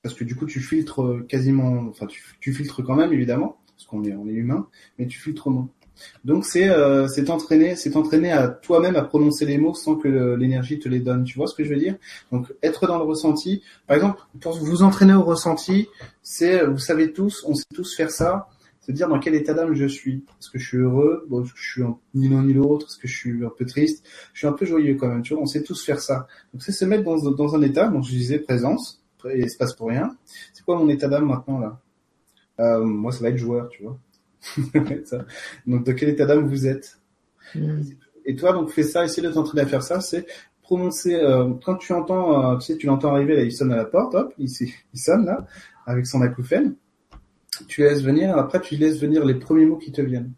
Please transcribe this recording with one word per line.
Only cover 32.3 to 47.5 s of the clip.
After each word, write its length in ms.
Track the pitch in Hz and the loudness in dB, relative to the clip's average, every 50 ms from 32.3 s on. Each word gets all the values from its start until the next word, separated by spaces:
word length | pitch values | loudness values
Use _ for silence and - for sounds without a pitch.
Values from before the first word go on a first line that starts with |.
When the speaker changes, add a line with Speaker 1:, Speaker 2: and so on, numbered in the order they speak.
| _ _ _ _ _ - | _ _ _ _ _ 0
Speaker 1:
Euh, 240 | 117 117 117 113 113 | 2 2 2 2 0
moi, 280 | 110 107 104 104 120 | 0 -2 -2 -4 -6
ça 100 | 127 - 117 | -6 -2 -2
va 60 | 117 | -2
être 80 | 131 | -2
joueur, 300 | 127 117 117 120 120 120 120 | -2 -2 -2 -4 -4 -4 -8
tu 120 | - - 101 | -14 -16 -14
vois. 140 | 113 131 - _ _ _ _ _ _ _ _ - - - | -14 -14 -16 _ _ _ _ _ _ _ _ -20 -10 -6
<laughs> 480 | 147 131 - - 156 - - 139 - - | -6 -6 0 0 0 0 0 -6 -10 -8
Ça. 200 | - 123 123 - - - - - - - - _ | -10 -10 -10 -10 -12 -16 -16 -16 -16 -18 -10 _
Donc, 180 | 127 123 120 120 | -2 -2 0 0
dans 80 | 131 127 | -2 -2
quel 140 | 127 151 151 | 0 0 0
état 160 | 151 143 143 | 2 2 4
d'âme 200 | 135 147 151 147 | 4 4 4 4
vous 200 | 135 139 135 131 | 0 -2 0 0
êtes ? 320 | 131 135 135 - - - _ _ _ _ _ _ _ _ _ _ - - | -2 -2 -4 -8 -18 -20 _ _ _ _ _ _ _ _ _ _ -12 -8
Speaker 2:
Mm. 260 | 156 151 151 151 151 147 139 135 _ _ _ _ - _ | -6 -4 -4 -4 -4 -6 -8 -12 _ _ _ _ -12 _
Speaker 1:
Et 100 | 135 131 | -8 -6
toi, 160 | 131 165 185 185 | 0 2 2 2
donc, 160 | 175 156 151 | 2 -2 -2
fais 140 | - 160 147 | 0 -2 -2
ça, 200 | 151 - 175 170 | 0 0 -2 -2
essaie 180 | 156 - - | -2 -2 -4
de 80 | 160 170 | -4 -2
t'entraîner 340 | 151 160 147 151 - 147 135 | -2 -2 -2 0 0 -2 0
à 20 | |
faire 180 | 135 143 127 127 | 0 0 -4 -2
ça, 160 | - 175 190 | -2 -4 -4
c'est 260 | 190 - - 175 170 - - - - _ _ _ | -4 -4 -6 -8 -8 -10 -18 -20 -20 _ _ _
prononcer, 540 | _ _ 180 180 180 180 - - - 180 175 | _ _ -2 0 0 -4 -4 -4 -2 -2 0
euh, 340 | 165 156 139 131 127 127 127 120 - - | 2 4 4 4 4 2 0 -2 -4 -4
quand 100 | - 185 | -4 -4
tu 160 | 185 - - | -4 -4 -4
entends, 600 | 180 175 156 - 185 185 180 170 147 139 127 127 123 | -4 -2 -2 -2 -2 0 2 2 2 4 4 2 0
euh, 40 | |
tu 100 | 123 127 | -2 -2
sais, 100 | - 156 | -6 -6
tu 100 | 156 - | -4 0
l'entends 260 | 143 139 135 151 147 139 | 0 0 2 2 2 2
arriver, 220 | 139 143 147 156 | 2 2 4 4
là, 60 | 143 123 | 2 2
il 80 | 117 | 0
sonne 220 | 117 - 139 127 120 | -2 -2 0 0 0
à 20 | |
la 80 | 113 110 | 0 -2
porte, 300 | - - 180 240 254 - | 0 0 0 0 2 0
hop, 180 | 190 269 - - | -2 -2 -2 -6
il, 100 | - 139 131 127 - 123 117 - - _ _ - | -8 -8 -8 -6 -6 -8 -8 -8 -16 _ _ -14
il 60 | 127 | -4
sonne, 260 | - 156 170 220 214 | 0 2 2 2 2
là, 200 | 170 208 277 - - - - - - _ - _ | 0 -2 -6 -6 -14 -20 -20 -20 -20 _ -16 _
avec 200 | 123 123 123 123 | -4 -2 -2 -2
son 140 | - - 131 | 0 2 2
acouphène, 540 | 123 123 123 - 123 - 160 233 294 - - _ _ _ _ _ _ _ - - _ _ _ _ _ _ | 2 2 0 -4 -4 -2 0 0 0 0 -2 _ _ _ _ _ _ _ -20 -20 _ _ _ _ _ _